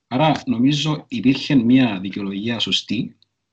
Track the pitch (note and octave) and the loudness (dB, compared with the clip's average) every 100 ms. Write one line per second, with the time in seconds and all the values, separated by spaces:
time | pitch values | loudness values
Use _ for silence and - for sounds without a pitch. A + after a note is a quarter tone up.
0 | - G3 D#3 B2+ C3 A#2 C3+ D3 D#3 D3 | -6 0 2 0 -2 2 2 2 -2 -4
1 | - A#2 B2 C3+ - C#3 A2+ C3 B2 G2 | -6 -2 0 0 2 2 4 4 4 -2
2 | G2 G#2 G2 G2 A2+ A2+ - - - D3+ | -6 -6 -6 -6 -6 -4 -4 -4 -4 -6
3 | - _ _ _ _ | -6 _ _ _ _